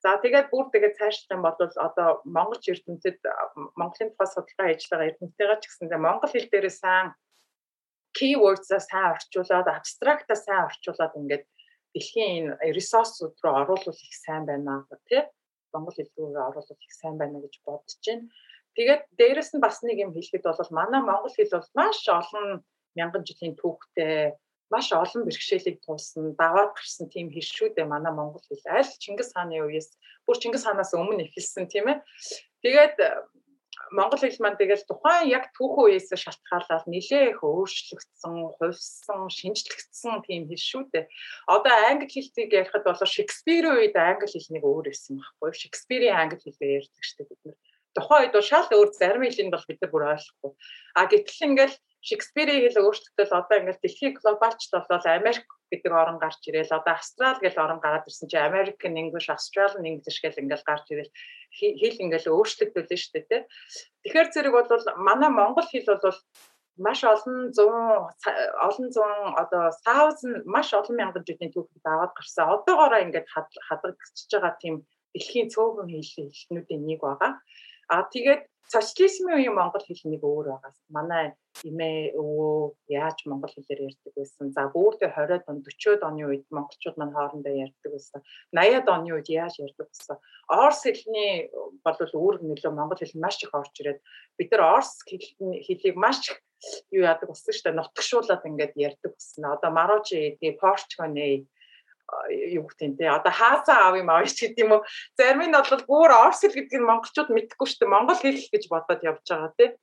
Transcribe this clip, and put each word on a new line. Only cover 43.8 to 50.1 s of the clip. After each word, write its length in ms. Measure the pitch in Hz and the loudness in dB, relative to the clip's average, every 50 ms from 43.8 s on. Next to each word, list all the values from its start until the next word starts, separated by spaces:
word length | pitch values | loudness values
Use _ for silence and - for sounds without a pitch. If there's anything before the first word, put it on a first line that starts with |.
| 220 208 - 185 | 4 4 4 4
англи 320 | 165 175 190 - 208 208 | 2 2 2 0 -4 -8
хэл 220 | - 170 151 - 160 | -8 -10 -12 -10 -10
нэг 80 | 156 147 | -2 0
өөр 240 | 143 143 156 156 143 | 0 0 0 -2 -8
байсан 320 | 139 - - - 139 135 | -10 -12 -14 -12 -12 -12
байхгүй 280 | 135 - _ _ - 156 | -12 -16 _ _ -8 -8
юу? 80 | 156 - | -8 -8
Шекспирийн 560 | - - - - - _ 254 254 233 233 196 | -14 -14 -14 -18 -8 _ -2 2 2 2 4
англи 240 | 170 160 160 165 175 | 2 0 -2 -4 -10
хэлээр 400 | _ - - _ 147 139 139 139 | _ -20 -12 _ -4 -2 -2 -2
ярьдаг 240 | 139 _ _ _ - | -4 _ _ _ -16
шүү 140 | - - _ | -16 -14 _
дээ 100 | - _ | -16 _
бид 100 | - _ _ | -16 _ _
нар. 140 | 151 151 _ _ _ _ _ _ _ _ | -20 -20 _ _ _ _ _ _ _ _
Тухайн 320 | - - - 294 294 262 240 | -8 2 6 6 6 6 6
үед 80 | - | 4
бол 120 | 208 208 - | 2 2 4
шал 200 | 185 330 359 - | 4 2 4 4
өөр 180 | - 208 208 208 - | 6 6 6 6 4
зарим 280 | - 185 180 208 240 262 | 0 0 2 2 0 0
хэлийг 280 | 247 233 - 196 190 | -2 -2 -2 -4 -4
бол 160 | 175 160 - _ | -4 -6 -6 _
бид 120 | 156 - | -8 -8
нар 100 | - 185 | -8 -4
бүр 120 | - 160 147 147 | -2 -2 0 0